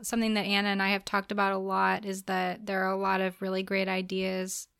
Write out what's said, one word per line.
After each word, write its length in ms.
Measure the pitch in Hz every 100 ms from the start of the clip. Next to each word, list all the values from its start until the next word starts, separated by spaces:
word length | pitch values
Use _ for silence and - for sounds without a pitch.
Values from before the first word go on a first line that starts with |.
something 300 | 208 233 220
that 120 | 214 196
Anna 220 | 202 202
and 120 | 196
I 100 | 196
have 140 | 196
talked 280 | - 202 196
about 200 | 208 196
a 60 | 196
lot 460 | 190 190 190 185
is 180 | 208 190
that 420 | 190 185 185 180 214
there 180 | 190
are 80 | 190
a 40 | 190
lot 240 | 196 190
of 220 | 190 185
really 220 | 190 190
great 240 | 190 196 190
ideas 800 | 185 185 190 190 185 185 - - _